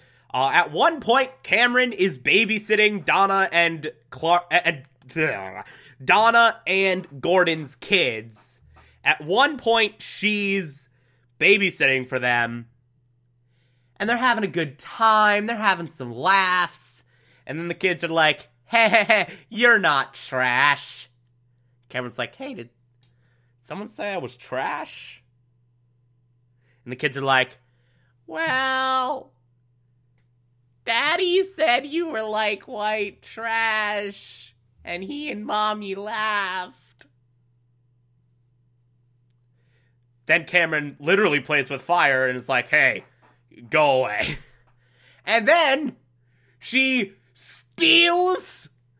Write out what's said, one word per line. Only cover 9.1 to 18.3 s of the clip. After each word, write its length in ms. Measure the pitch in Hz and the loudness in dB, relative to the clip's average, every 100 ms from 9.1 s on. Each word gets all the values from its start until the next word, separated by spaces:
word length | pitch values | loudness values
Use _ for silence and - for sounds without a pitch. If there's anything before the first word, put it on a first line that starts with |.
| 151 | -2
one 360 | 151 208 285 285 | 0 2 2 0
point, 420 | 226 226 214 - | 0 2 2 -2
she's 880 | - - 208 208 202 196 165 135 - _ _ _ _ - | -16 -6 -2 -2 -2 -2 -4 -12 -20 _ _ _ _ 0
babysitting 680 | 165 208 190 - 139 131 127 | 4 4 2 0 0 0 -2
for 100 | 131 | -4
them, 500 | 123 120 117 117 117 _ _ _ _ _ _ _ _ _ _ _ _ - | 0 0 0 -4 -14 _ _ _ _ _ _ _ _ _ _ _ _ -8
and 120 | 208 | -4
they're 80 | 240 | 0
having 280 | 254 220 | 0 0
a 40 | 196 | -2
good 300 | 170 151 - | -2 -6 -8
time. 680 | - - 226 214 208 208 214 | -16 0 4 6 4 2 0
They're 100 | 226 | -2
having 320 | 214 175 165 | 0 0 -2
some 240 | - 123 | -10 -10
laughs, 920 | 117 160 196 185 180 175 - - - _ _ _ _ - | -2 2 4 4 0 -2 -6 -20 -20 _ _ _ _ -10
and 120 | 151 | -8
then 100 | 170 | -6
the 60 | |
kids 300 | 170 185 175 | -2 -2 -2
are 40 | 165 | -2
like, 400 | 165 156 | 2 2